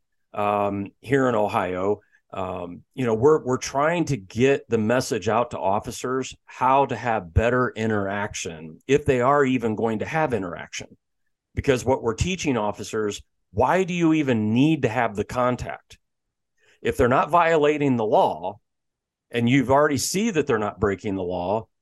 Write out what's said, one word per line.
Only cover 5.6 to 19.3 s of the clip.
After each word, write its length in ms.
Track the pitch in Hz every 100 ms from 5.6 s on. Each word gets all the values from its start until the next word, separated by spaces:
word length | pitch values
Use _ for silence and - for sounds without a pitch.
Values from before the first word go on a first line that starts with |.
| 87 104 127 - 127 131 131 - -
how 400 | - 127 135 139
to 80 |
have 400 | 113 120 110 87
better 360 | 82 117 127 123
interaction 1080 | 107 113 107 98 101 101 - - 80 80 82 -
if 180 | 143
they 160 | 147 127
are 240 | 123 143
even 300 | 131 127 113
going 240 | 104 113 110
to 80 | 92
have 260 | 160 151
interaction. 640 | 113 92 78 73 - - - _ _ _ _ _ -
Because 280 | - 123
what 180 | 110 131
we're 120 | 117
teaching 420 | 110 175 185 151 120
officers: 640 | 104 101 104 110 107 101 - _ _
why 300 | 98 123 175
do 100 | 185
you 220 | 175 165
even 400 | 160 135 117 107
need 280 | 117 147 156
to 60 | 123
have 280 | 117 117 104
the 80 |
contact? 720 | 101 123 123 123 - - _ - _ _ _ _ _ _ _ _
If 160 | 117 117
they're 120 | 123
not 220 | 139 156
violating 680 | 170 165 165 147 151 143 123
the 100 | 107
law 540 | 156 147 78 90 104 _ _ _ _ _ _ _